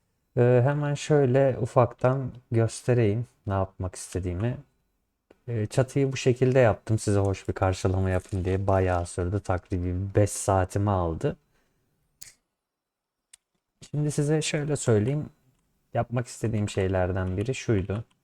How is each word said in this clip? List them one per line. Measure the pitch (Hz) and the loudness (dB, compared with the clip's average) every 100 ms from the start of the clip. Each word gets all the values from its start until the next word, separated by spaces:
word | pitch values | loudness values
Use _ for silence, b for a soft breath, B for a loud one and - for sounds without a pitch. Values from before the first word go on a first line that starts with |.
| _ _ _ 127 | _ _ _ 2
Ee, | 123 123 | 4 4
hemen | 127 147 143 | 4 0 -2
şöyle | 143 - 147 135 131 135 120 | -4 2 2 4 4 2 0
ufaktan | - 135 117 - 127 131 127 - _ | 0 2 2 2 0 0 -4 -12 _
göstereyim | 113 113 - - 120 107 110 120 _ - | 0 0 -2 -2 2 2 0 -6 _ -4
ne | |
yapmak | 98 95 - 92 | -2 -4 -6 -10
istediğimi. | - - 90 92 87 117 135 - _ _ _ _ _ _ _ - | -8 -10 -8 -6 -4 -4 -6 -14 _ _ _ _ _ _ _ -8
Ee, | 117 107 | -4 -2
çatıyı | - 123 139 135 | 0 0 0 0
bu | 131 | 0
şekilde | 131 120 127 135 | 0 2 4 6
yaptım | 117 98 - 110 | 4 2 -2 -2
size | - 101 | 2 2
hoş | 98 95 - | 2 0 -6
bir | |
karşılama | - 95 92 95 95 95 | -2 0 0 0 0 0
yapayım | 92 - 98 | -2 -4 -4
diye. | 90 95 98 | -2 -2 2
Bayağı | 95 92 87 85 | 2 2 0 -2
sürdü. | - 90 101 | -4 -2 -2
Takribi | - 90 - 92 90 90 98 | -2 -4 -2 -4 -2 -4 -2
beş | 107 104 | 2 2
saatimi | - - 95 92 98 101 | 0 0 2 2 0 0
aldı. | 95 85 78 143 165 _ _ _ _ _ _ _ _ - _ _ _ _ _ _ _ _ _ _ _ _ _ _ _ - | 0 0 -2 -4 -6 _ _ _ _ _ _ _ _ -20 _ _ _ _ _ _ _ _ _ _ _ _ _ _ _ -8
Şimdi | 147 147 | -4 -2
size | 147 143 156 | 0 0 0
şöyle | 151 156 147 143 | -2 -4 -4 -2
söyleyeyim. | - 107 110 147 - - _ _ _ _ _ | 2 2 2 -2 -6 -14 _ _ _ _ _
Yapmak | 120 117 120 117 | -6 -4 -4 -6
istediğim | - 113 110 104 | -6 -4 -2 -2
şeylerden | - 95 95 90 95 92 92 | -2 0 0 0 -2 -2 -2
biri | 117 | -4
şuydu. | 131 - 104 90 101 - _ | -4 0 0 0 -6 -8 _